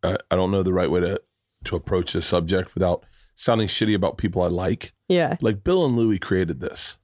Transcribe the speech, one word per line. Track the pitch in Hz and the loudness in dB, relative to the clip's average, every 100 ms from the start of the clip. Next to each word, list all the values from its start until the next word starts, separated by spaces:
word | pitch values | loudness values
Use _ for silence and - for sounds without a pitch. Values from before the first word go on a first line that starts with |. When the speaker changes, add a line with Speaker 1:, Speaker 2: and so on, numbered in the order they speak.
Speaker 1:
I, | 90 92 - | 0 -2 0
I | 90 | 0
don't | 92 | 2
know | 98 | 2
the | 92 | 2
right | 90 87 | 2 2
way | 87 | 2
to, | 87 101 _ _ _ _ | 0 -2 _ _ _ _
to | - 87 | -8 -6
approach | - 95 87 | -2 -2 0
this | - - | -4 0
subject | 90 82 92 90 | 0 0 -2 -2
without | - 90 87 - _ _ - | 0 0 0 -4 _ _ -4
sounding | - 117 107 | 0 2 2
shitty | - 107 | 0 2
about | 104 90 - | 2 0 -2
people | - 87 | -4 0
I | 87 | 0
like. | 87 92 - - _ _ | 0 -2 -4 -6 _ _
Speaker 2:
Yeah. | 180 160 - | 0 2 0
Speaker 1:
Like, | 113 104 | -2 -2
Bill | 165 185 160 | 0 2 2
and | 117 | 2
Louie | 113 101 | 2 0
created | - 92 87 69 | 0 0 0 -2
this. | 65 - - - | -8 -8 -12 -14